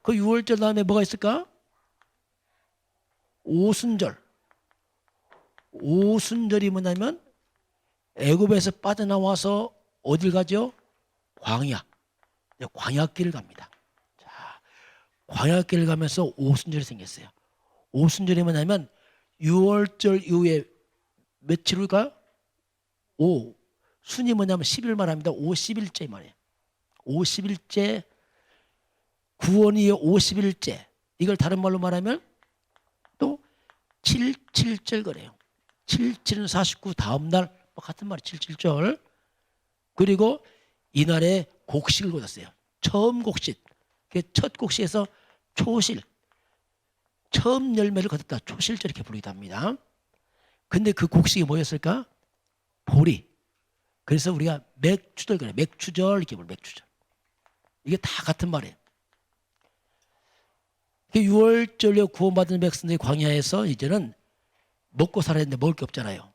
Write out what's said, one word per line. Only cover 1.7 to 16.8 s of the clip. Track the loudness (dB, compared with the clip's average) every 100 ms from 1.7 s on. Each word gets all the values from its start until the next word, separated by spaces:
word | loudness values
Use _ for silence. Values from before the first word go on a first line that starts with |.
| _ _ _ _ _ _ _ _ _ _ _ _ _ _ _ _ _
오순절. | -4 0 2 0 -2 -2 -4 -6 _ _ _ _ _ _ _ _ _ _ _ -20 _ _ _
오순절이 | -10 0 2 4 2 0 -4 0 0 0
뭐냐면 | 0 -2 -2 -4 -6 _ _ _ _ _ _ _ _ _ -4
애굽에서 | 2 4 6 4 2
빠져나와서 | -4 -4 -2 0 0 0 0 -2 -2 -4 _ _ _
어딜 | -2 0 2
가죠? | 0 0 -2 -4 -8 _ _ _ _ _ _
광야. | -4 -2 -2 -6 -10 _ _ _ _ _ _ _
이제 | -18
광야길을 | -10 -4 0 -2 -2 -4
갑니다. | -4 -14 -20 -20 _ _ _ _ _
자, | -20 -20 -20 -20 _ _ -20 _ _ _ _
광야길을 | -2 2 2 2 0 2
가면서 | 0 -2 -2 -2 -2
오순절이 | 2 2 0 -6